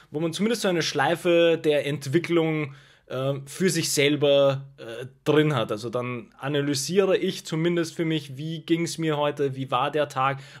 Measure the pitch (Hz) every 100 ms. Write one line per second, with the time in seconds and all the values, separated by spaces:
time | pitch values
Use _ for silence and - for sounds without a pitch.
0 | - 147 165 165 214 226 202 170 147 143
1 | 139 170 180 170 170 165 165 147 135 147
2 | 139 160 165 170 160 156 147 - - _
3 | _ 127 135 139 - - 185 160 160 143
4 | 143 147 143 139 139 135 - - 117 113
5 | 131 - - 151 151 131 107 107 117 123
6 | 123 120 101 - 135 147 143 135 147 190
7 | 190 175 185 - - 160 170 170 165 -
8 | 160 156 139 131 160 160 - 165 170 165
9 | 160 147 147 143 139 135 131 123 143 147
10 | 143 139 135 139 - -